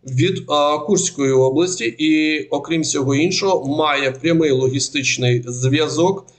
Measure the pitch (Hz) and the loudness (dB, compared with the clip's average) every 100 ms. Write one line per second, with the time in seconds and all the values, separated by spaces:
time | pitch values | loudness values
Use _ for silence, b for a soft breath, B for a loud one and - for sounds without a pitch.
0 | 131 127 180 175 - 147 147 151 - 185 | -6 0 0 0 -2 0 2 0 0 0
1 | - - 135 131 131 143 180 180 226 - | 0 -2 2 4 4 2 0 -2 -6 -2
2 | 156 156 156 151 131 143 151 165 151 147 | 0 2 2 -2 -4 -6 -2 -2 -2 -2
3 | 131 135 175 - 190 180 135 156 156 139 | 0 0 0 0 0 0 0 0 0 0
4 | 135 131 160 165 156 131 131 127 - 143 | -2 -2 0 2 2 2 0 0 -4 -4
5 | 127 - 123 120 120 123 127 147 151 156 | -2 0 0 0 -2 -2 0 2 0 2
6 | 175 196 b | 0 0 b